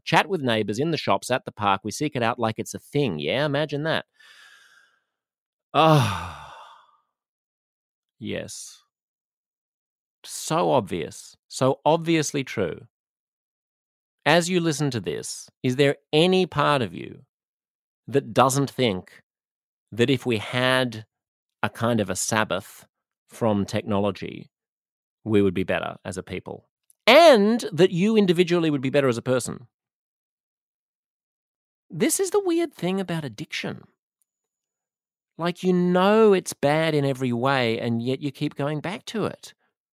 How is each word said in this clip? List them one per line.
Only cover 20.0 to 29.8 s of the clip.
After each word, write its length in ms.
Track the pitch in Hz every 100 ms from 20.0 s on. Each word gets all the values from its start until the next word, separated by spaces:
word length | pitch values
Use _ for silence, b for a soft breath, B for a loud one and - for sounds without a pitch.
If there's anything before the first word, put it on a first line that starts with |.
| 123
if 160 | 131 127
we 100 | 110
had 680 | - 127 127 131 127 113 110 _ _ _ _ _
a 80 | 107
kind 300 | - 117 117
of 100 | 98
a 60 | 92
Sabbath 680 | - 110 104 90 - - - _ _ _ _
from 340 | - 113 101
technology, 840 | 95 107 - 101 101 90 - - - _ _ _ _ _ _ _
we 160 | 107 107
would 140 | 101
be 100 | 90
better 320 | 90 87 80 82
as 140 | 104 92
a 40 |
people? 460 | - 90 - - _ _ _ _ -
And 580 | 277 339 240 202 226 -
that 180 | 147 185
you 240 | 170 208
individually 540 | 220 190 170 175 175 160
would 140 | 143
be 80 | 131
better 180 | 143 135
as 80 | 117
a 60 |
person? 460 | 127 127 - - - _